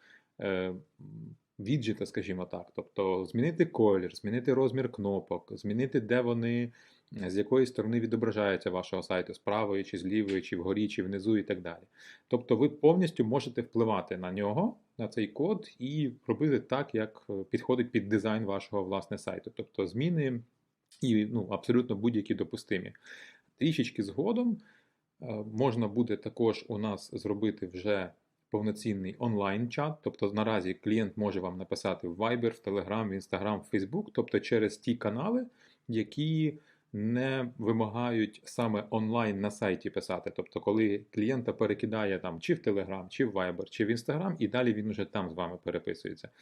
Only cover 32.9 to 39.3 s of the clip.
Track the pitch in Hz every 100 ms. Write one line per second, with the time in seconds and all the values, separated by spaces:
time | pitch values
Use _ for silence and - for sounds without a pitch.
32.9 | 107 110 95 - 92 101 101 - 104 98
33.9 | 156 208 - 120 107 - 117 107 - -
34.9 | 120 107 110 180 240 240 _ - _ -
35.9 | 113 104 - 156 160 156 151 _ _ _
36.9 | 104 107 120 131 135 123 120 110 113 107
37.9 | 113 120 117 104 - - - 117 107 107
38.9 | 113 110 117 110